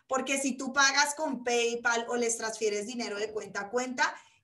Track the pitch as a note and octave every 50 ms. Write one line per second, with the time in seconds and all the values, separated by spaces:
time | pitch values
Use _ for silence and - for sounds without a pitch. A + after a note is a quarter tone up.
0 | _ - C4 C4 C4+ C#4 C#4 C#4 C#4 C4+ A3+ - C#4 B3+ A#3 C#4+ C#4 C4+ C4+ C#4
1 | D4 C#4+ - - D#4 D4 B3+ B3 B3 B3 A#3+ A#3+ A#3 A#3 A#3 A#3 A#3+ A#3+ A#3 A#3
2 | A#3 - A#3+ A#3+ A#3+ A3+ A#3 - A3+ A3 - - A3+ G#3+ G#3 G#3 G#3 A3+ B3+ A#3+
3 | A3 G#3 G3+ G3+ G#3+ G#3+ G#3+ G#3+ G3 - - G#3 G3+ G3+ A#3+ B3 B3+ B3+ B3+ C#4
4 | D4+ E4 - - - _ _ _